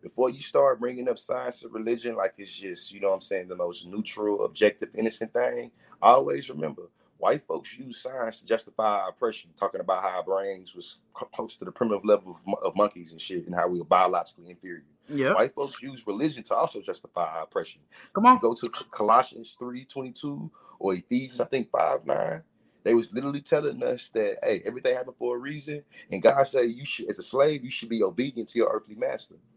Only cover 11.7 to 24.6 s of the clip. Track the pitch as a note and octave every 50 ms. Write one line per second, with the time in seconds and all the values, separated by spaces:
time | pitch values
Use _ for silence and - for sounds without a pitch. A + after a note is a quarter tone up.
11.7 | - - B2 A2+ G#2 G2 F#2 G#2+ G#2 G2+ F#2 F#2 F2 - - F#2+ G2 - - F#2+
12.7 | E2 F#2 G#2 G#2 - F2 F2 D#2+ E2 E2 - - F#2+ F2+ E2 E2+ F2 F2 E2+ F2+
13.7 | F2+ F2 E2 D#2 F2+ F2+ F#2 F2+ F#2 F2 E2 - - _ E2+ F2 F2+ E2+ - F#2
14.7 | F2 D#2+ C#2+ D2 _ _ _ _ D3 C#3+ C3+ C3 - F#2 - C3+ - - C#3+ C#3+
15.7 | C#3 - - C#3 C#3 A#2+ - G#2+ G2 G#2 C#3 D#3 C#3+ B2 G#2+ - G2+ G#2 C3+ -
16.7 | - A#2 F#2 - F2+ - _ - _ F2 F2 D#2 D#2+ E2 D#2+ - _ G2 E2+ -
17.7 | - _ _ _ _ - - - _ G3 G#3+ A#3+ B3+ - - A2+ A#2+ - - A#2
18.7 | - - - _ - - G#2+ G#2+ A2+ A#2+ A2+ - - A#2 A2+ - - _ B2 B2
19.7 | B2 B2+ C3 _ - C#3 C3 C3 B2 - - D3 C#3+ C#3+ - - _ - - -
20.7 | - - - G2 - F2+ - _ B2 B2 C3+ C3 - - - - - C3+ A#2 -
21.7 | - - - D#3 C3+ C3 - - - - - - - D#3 E3 _ _ _ _ _
22.7 | _ _ _ - A#2 A#2 A2+ A2+ G2 A#2+ C3+ C#3 C#3+ C#3+ C#3+ - D#3+ - - C#3+
23.7 | C3 B2+ B2 B2 B2 B2 - - _ A2+ G#2+ G2+ G2 - - - G#2+ F2+